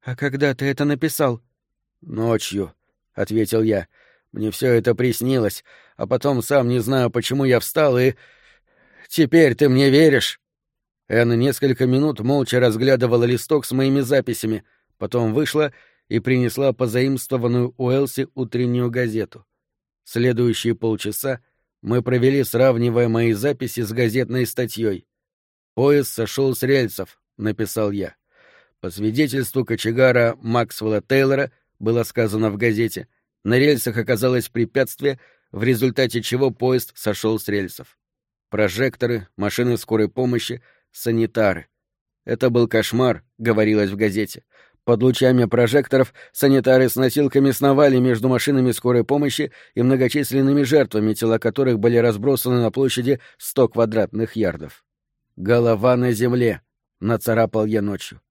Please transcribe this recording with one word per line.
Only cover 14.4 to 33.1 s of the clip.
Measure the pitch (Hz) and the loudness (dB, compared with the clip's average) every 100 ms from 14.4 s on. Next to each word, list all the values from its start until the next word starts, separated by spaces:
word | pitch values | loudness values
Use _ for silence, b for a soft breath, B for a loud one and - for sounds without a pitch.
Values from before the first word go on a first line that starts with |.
| 113 107 _ _ _ _ | -4 -6 _ _ _ _
потом | 104 123 113 | -6 -2 0
вышла | 110 151 - 147 b b b b | 0 -2 -2 -2 b b b b
и | 117 | -4
принесла | 117 127 123 117 139 | 0 0 0 0 -2
позаимствованную | 120 127 117 135 131 - 131 120 123 123 - | 0 -2 0 0 -2 -4 -4 0 0 -2 -4
у | 127 | -2
Элси | 131 139 - 131 | 0 -2 -4 -8
утреннюю | - 123 123 123 123 123 | -6 -6 -2 -2 -2 -2
газету. | 120 123 110 98 - _ _ _ _ _ _ | -2 -4 -4 -6 -10 _ _ _ _ _ _
Следующие | - 117 123 117 120 110 117 | -10 -2 0 2 0 0 -2
полчаса | 113 113 107 104 104 135 123 _ _ _ _ | -2 -2 -4 -6 -6 -6 -8 _ _ _ _
мы | - 120 | -4 -2
провели, | 123 123 131 139 | 0 2 2 2
сравнивая | 123 117 127 120 120 117 120 | 0 2 2 4 0 2 2
мои | 113 117 | 2 2
записи | 104 135 131 - - | 0 -2 -4 -6 -6
с | 107 | -6
газетной | 113 120 113 123 123 120 | 0 0 0 -2 -2 -4
статьей. | - 123 - 110 95 _ _ _ _ _ _ _ | -4 -6 -2 -4 -4 _ _ _ _ _ _ _
«Поезд | - 135 147 127 | 0 2 2 0
сошел | - 110 - 135 | -4 -6 -2 -2
с | 123 | -2
рельсов», — | 131 139 117 - 92 _ _ _ | 0 0 0 -6 -14 _ _ _
написал | 107 104 107 - 107 | -6 -4 -6 -2 -4
я. | 101 92 _ _ b b b b b | -4 -8 _ _ b b b b b
По | 90 | -12
свидетельству | 90 107 113 147 131 120 135 | -6 -4 0 -2 -2 -4 -4
кочегара | 127 117 107 117 131 123 117 - | -4 -4 -2 2 4 4 2 0
Максвелла | 113 117 113 - 107 107 | -2 -2 -2 -4 -4 -4
Тейлора, | - 135 135 135 139 _ _ _ | 0 0 2 0 -4 _ _ _
было | 107 117 | -2 -2
сказано | 110 - 110 107 110 | -2 -2 -2 0 -2
в | 101 | 0
газете, | 117 107 113 - - | 0 0 -2 -4 -16